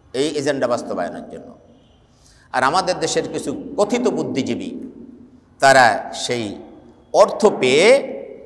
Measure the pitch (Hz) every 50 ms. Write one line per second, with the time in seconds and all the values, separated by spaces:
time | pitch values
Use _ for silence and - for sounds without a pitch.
0 | _ _ - 123 143 156 151 151 135 147 143 135 127 120 120 107 - - 104 92
1 | 87 82 82 82 78 - 85 82 - - - _ _ _ _ _ _ _ _ _
2 | _ _ _ _ _ _ _ _ _ _ - 127 127 135 156 190 180 175 175 165
3 | 160 160 - 165 - - - - - - 120 - - - - - 208 202 240 240
4 | 247 208 165 156 160 - - 135 123 - 117 98 95 82 87 82 - - - -
5 | - - - - - - _ _ _ _ _ - 139 135 135 135 123 113 101 95
6 | 92 - - - - - 123 120 110 101 95 - - - - - - - - _
7 | _ _ - 165 208 208 - - - 202 - - - 127 131 147 180 226 262 285
8 | - - - - - - - - -